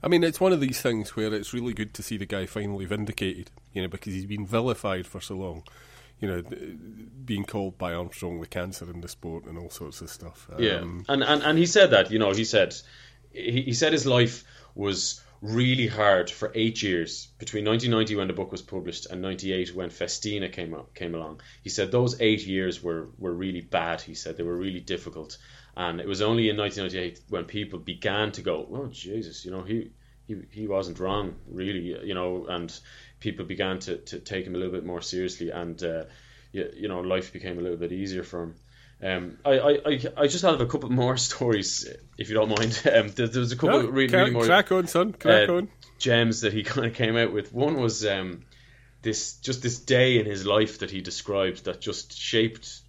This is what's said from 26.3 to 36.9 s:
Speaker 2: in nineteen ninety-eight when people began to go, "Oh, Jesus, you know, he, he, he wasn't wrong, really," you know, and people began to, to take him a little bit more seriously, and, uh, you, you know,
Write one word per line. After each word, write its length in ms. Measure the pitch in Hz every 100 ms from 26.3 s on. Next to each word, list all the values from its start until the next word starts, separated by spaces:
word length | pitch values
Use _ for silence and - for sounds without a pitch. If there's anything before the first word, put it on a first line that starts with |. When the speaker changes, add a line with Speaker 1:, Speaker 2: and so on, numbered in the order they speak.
| 117 110
Speaker 2:
in 80 | 104
nineteen 280 | 104 98
ninety-eight 360 | 95 92 90 85 -
when 160 | 95
people 340 | 82 104 101 90
began 540 | 82 87 104 98 107
to 100 | 101
go, 240 | 92 80 -
"Oh, 140 | 120 135
Jesus, 580 | 127 90 107 92 -
you 60 | 90
know, 120 | 92
he, 280 | 92 113 - - - _ _
he, 100 | 104 -
he 160 | 104 107
wasn't 320 | 98 92 85
wrong, 380 | 92 101 98 82 -
really," 600 | 90 92 98 87 - 98
you 80 |
know, 320 | 92 90 90 -
and 280 | 87 85 - - - - -
people 240 | 107 95
began 340 | 87 95 95 92
to, 180 | 95 85
to 200 | - -
take 280 | - 95 95
him 80 |
a 40 | 90
little 140 | 92
bit 140 | 87 82
more 160 | 87
seriously, 480 | - 90 92 92 85
and, 320 | 85 85 80
uh, 200 | 87 82 80 - - - -
you, 180 | 98 82
you 140 | -
know, 120 | 104